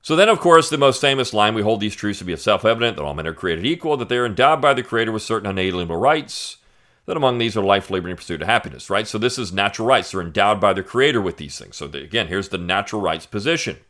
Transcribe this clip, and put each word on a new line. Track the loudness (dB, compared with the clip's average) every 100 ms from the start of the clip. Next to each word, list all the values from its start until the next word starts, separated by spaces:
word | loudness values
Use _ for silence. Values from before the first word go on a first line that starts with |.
So | 0 4
then, | 4
of | 4
course, | 8 8 6
the | 4
most | 4 4
famous | 0 2 0
line, | 2 2
"We | 2
hold | 0 0
these | -2
truths | -4 -6 -6
to |
be | -6
self-evident, | -4 0 2 4 2 0 -2
that |
all | -6
men | -6 -6
are |
created | -4 -4 -2 -2
equal, | -4 -2 -4
that | -2
they | -2
are |
endowed | -2 2 4 4
by | 2
the | 2
Creator | 0 -2 -2
with | -4
certain | -4 -4 -2
unalienable | -2 -2 -2 -4 0
rights, | 2 2 -2 -12 -12 -14 _ _ _ _
that | -8 0
among | 0 2
these | -2 0
are |
life, | 2 2 0
liberty, | -6 -4
and | -10
pursuit | -8 -8
of | 0
happiness," | 0 0 -16 -4
right? | -4 -2
So | -2
this | -2 -4
is | -6
natural | -2 -2 -2 2
rights. | 2 2
They're | -8
endowed | -6 0 2 4
by | 2
the | 2
Creator | -2 0 2 2
with | -2 -6
these | -12 -14
things. | -16 -14
So | -14
the, | -12
again, | -6 -4 -2
here's | -4 -4
the | -8
natural | -2 -2 -2 -2
rights | -2 -2 -6
position. | -6 -2 -2 -4 -10 _